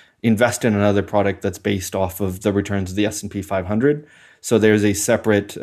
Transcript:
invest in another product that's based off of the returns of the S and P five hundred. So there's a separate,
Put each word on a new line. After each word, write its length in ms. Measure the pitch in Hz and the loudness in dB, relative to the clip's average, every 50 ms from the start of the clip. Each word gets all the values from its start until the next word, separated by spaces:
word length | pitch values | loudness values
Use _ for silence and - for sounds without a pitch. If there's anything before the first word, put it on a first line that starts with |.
| _ _ _ _ | _ _ _ _
invest 420 | - 117 113 101 123 117 - - - | 0 0 2 4 2 0 0 0 0
in 120 | 117 104 | 0 2
another 260 | 101 104 104 98 101 | 4 2 4 2 2
product 400 | 95 - - 104 98 98 95 - | 0 0 0 0 0 0 -2 -2
that's 160 | - 101 92 - | -4 -6 -6 -4
based 380 | - 104 101 95 - - - | -4 -4 -4 -4 -4 -6 -4
off 240 | 98 95 90 - - | -4 -4 -4 -4 -6
of 220 | 104 92 92 95 | -6 -6 -6 -2
the 120 | - 104 98 | -2 0 0
returns 380 | 101 98 - 101 98 92 90 | 0 -2 -2 -4 -6 -4 -6
of 60 | 90 101 | -4 -2
the 80 | 104 | -4
S 180 | 104 104 - - | -2 -4 -6 -12
and 80 | 98 | -10
P 100 | - 101 | -10 -10
five 240 | 95 - 101 95 87 | -8 -4 -6 -6 -4
hundred. 400 | 92 107 110 127 147 151 151 - _ _ _ - _ _ _ | -2 -2 0 2 2 0 0 -4 _ _ _ -20 _ _ _
So 180 | - - 120 110 | -4 0 2 4
there's 240 | 107 110 107 107 101 | 6 6 4 6 4
a 100 | 104 98 | 2 0
separate, 640 | - - - 113 104 - 110 107 101 101 101 - - | 0 0 0 0 0 2 2 2 2 0 -2 -10 -8